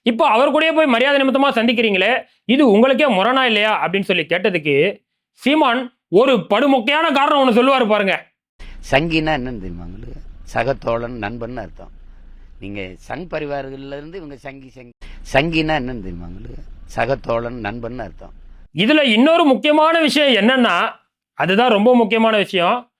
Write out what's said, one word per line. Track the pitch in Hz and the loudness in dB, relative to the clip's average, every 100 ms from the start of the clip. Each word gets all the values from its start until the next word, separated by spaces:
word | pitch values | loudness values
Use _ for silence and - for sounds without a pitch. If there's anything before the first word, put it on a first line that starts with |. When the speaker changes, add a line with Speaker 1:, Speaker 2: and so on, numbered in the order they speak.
Speaker 1:
இப்போ | 226 226 302 | -2 0 2
அவர் | 220 294 | 4 2
கூடயே | 294 320 320 | 2 2 2
போய் | 311 | 2
மரியாதை | 233 269 285 | 2 2 2
நிமித்தமா | 269 269 277 | 2 2 2
சந்திக்கிறீங்களே, | 233 233 233 226 190 190 247 - _ - | 2 0 0 0 2 0 0 -6 _ -2
இது | 262 277 | 4 6
உங்களுக்கே | 202 254 262 302 | 6 4 4 2
முரணா | 185 214 262 | 2 2 2
இல்லையா?" | 254 214 214 190 156 | 2 2 0 0 -2
அப்படின்னு | 190 | -4
சொல்லி | 196 185 151 | -2 -2 0
கேட்டதுக்கு | 175 196 180 151 139 190 - _ _ _ | -2 0 -2 0 2 2 -2 _ _ _
சீமான் | _ 247 311 277 240 247 _ _ | _ 0 2 2 0 -4 _ _
ஒரு | 180 277 240 | 4 4 2
படுமொக்கையான | - 208 285 269 214 294 330 | 0 0 2 2 0 0 0
காரணம் | 277 294 294 262 | 2 2 2 2
ஒண்ணு | 220 | 4
சொல்லுவாரு | 254 269 214 | 4 2 2
பாருங்க. | 208 196 165 - _ _ _ - - - | 0 0 -2 -8 _ _ _ -20 -18 -2
Speaker 2:
சங்கினா | 135 165 160 156 147 | 0 0 -2 -2 -4
என்னன்னு | 127 117 | -6 -10
தெரியுமா | 90 85 | -12 -12
உங்களுக்கு? | 87 92 - - - - - | -14 -14 -16 -16 -16 -18 -8
சகத்தோழன், | 120 117 120 120 117 117 123 | -4 -4 -4 -4 -4 -6 -8
நண்பன் | 104 120 117 123 | -10 -8 -12 -12
அர்த்தம். | 95 - 90 - - - - - - - | -14 -18 -20 -20 -20 -20 -20 -20 -20 -18
நீங்க | 98 101 | -12 -10
சங் | 92 90 - 127 175 | -12 -14 -14 -12 -10
பரிவாரங்கள்ல | 156 147 143 135 135 139 | -8 -6 -8 -10 -14 -14
இருந்து | 143 151 185 | -14 -14 -16
இவங்க | 151 139 | -16 -18
சங்கி, | 139 139 131 | -18 -18 -20
சங்கி. | 127 123 _ - - - | -20 -20 _ -18 -16 -2
சங்கினா | 135 160 160 156 | -2 0 -2 0
என்னன்னு | 156 127 123 | -2 -4 -8
தெரியுமா | 92 85 87 | -10 -12 -12
உங்களுக்கு? | 90 113 - - - - - | -14 -14 -14 -16 -18 -12 -6
சகத்தோழன், | 117 131 120 117 120 123 | -4 -4 -4 -4 -6 -8
நண்பன் | 104 120 117 123 | -8 -8 -12 -12
அர்த்தம். | 101 - 95 - - - - 147 | -14 -16 -20 -20 -20 -20 -12 -2
Speaker 1:
இதுல | 214 311 | 2 2
இன்னொரு | 269 214 285 339 | 2 4 4 4
முக்கியமான | 311 247 302 302 311 330 | 4 2 2 4 4 2
விஷயம் | 302 285 285 214 208 | 2 2 2 4 4
என்னன்னா, | 262 226 175 208 - _ _ _ | 4 2 2 -2 -6 _ _ _
அதுதான் | - 160 196 254 | -6 0 2 2
ரொம்ப | 208 220 247 | 4 4 4
முக்கியமான | 214 226 226 214 | 2 2 2 2
விஷயம். | 196 185 175 247 240 | 0 0 0 -2 -6